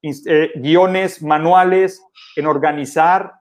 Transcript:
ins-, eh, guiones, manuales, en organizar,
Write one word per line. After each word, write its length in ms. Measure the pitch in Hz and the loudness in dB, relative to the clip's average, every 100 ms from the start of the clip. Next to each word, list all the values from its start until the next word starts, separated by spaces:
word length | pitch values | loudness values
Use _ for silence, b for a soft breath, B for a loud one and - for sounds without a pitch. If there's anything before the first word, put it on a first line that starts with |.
ins-, 220 | 156 139 - | -10 -12 -2
eh, 260 | 156 160 156 | 0 0 -4
guiones, 640 | 131 165 185 185 185 - | 0 2 2 0 -4 -6
manuales, 800 | 151 151 160 185 185 185 190 - _ _ B - | -2 0 4 4 4 2 0 -4 _ _ B -6
en 100 | 151 | -2
organizar, 840 | 143 151 147 135 - 160 190 190 - | 0 -2 -4 -6 0 2 2 -4 -18